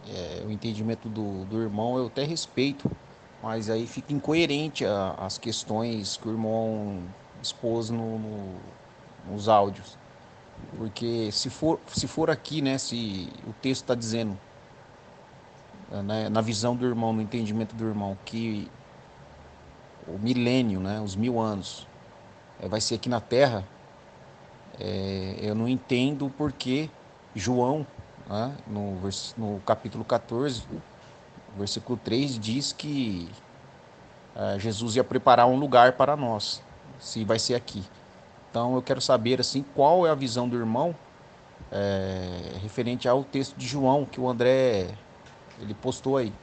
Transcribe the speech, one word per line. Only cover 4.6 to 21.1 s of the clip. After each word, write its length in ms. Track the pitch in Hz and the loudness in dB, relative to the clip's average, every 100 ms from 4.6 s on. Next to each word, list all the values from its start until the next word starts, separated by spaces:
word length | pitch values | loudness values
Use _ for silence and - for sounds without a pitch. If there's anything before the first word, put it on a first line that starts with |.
| 151 - 104 | -2 -2 0
a, 260 | 101 95 - | 2 0 -2
as 200 | 95 - | -6 -6
questões 800 | 120 110 - 107 117 113 98 - | -6 -6 -2 -2 -2 -4 -6 -6
que 100 | 113 | -4
o 40 | |
irmão 720 | 113 110 110 110 110 104 98 87 98 - - | -2 0 0 0 -2 -4 -6 -8 -14 -20 -12
expôs 480 | - - 117 117 110 | -10 -4 -2 0 0
no, 300 | 117 113 110 | -2 -2 -4
no, 360 | 110 107 98 92 98 - - - - - 90 | -6 -8 -10 -12 -14 -20 -20 -20 -20 -20 -10
nos 180 | 104 101 | -4 6
áudios. 500 | 107 98 95 - - - - - - - - - - | 6 6 0 -12 -18 -20 -20 -20 -20 -20 -18 -14 -8
Porque 520 | 113 98 117 117 110 | -8 -4 -2 0 -2
se 180 | 104 135 | -2 -4
for, 300 | - 156 165 - | 0 0 0 -2
se 200 | - 135 | -6 -4
for 220 | - 160 | 0 2
aqui, 320 | 151 - 151 | 0 -2 0
né, 160 | 139 135 | 0 0
se 520 | - 117 113 95 87 - - | -2 -4 -4 -4 -8 -10 -12
o 60 | |
texto 320 | 107 131 131 - | -4 -2 -2 0
tá 100 | 120 | -2
dizendo, 420 | 113 117 110 98 - - - - - - - - - - - - - - - | 0 -2 -2 -4 -10 -20 -20 -20 -20 -20 -20 -20 -20 -20 -20 -20 -20 -20 -12
né, 380 | 101 101 110 104 | -8 -4 -2 0
na 120 | 110 | 2
visão 340 | 110 107 120 120 | 2 0 0 0
do 100 | 123 | 0
irmão, 280 | 117 113 | 0 0
no 80 | 110 | 0
entendimento 540 | 107 120 110 107 107 113 | -2 -4 -2 -2 -4 -4
do 100 | 113 | -4
irmão, 320 | 104 101 98 - | -2 -4 -6 -8
que 460 | 113 113 107 82 - - - - - - - - - - - - - - | -6 -4 -4 -8 -14 -20 -20 -20 -20 -20 -20 -20 -20 -20 -20 -20 -20 -12
o 100 | 90 | -4
milênio, 640 | 110 123 120 131 120 95 | 0 2 4 4 4 0
né, 200 | 95 107 | -2 -2
os 140 | 107 | -4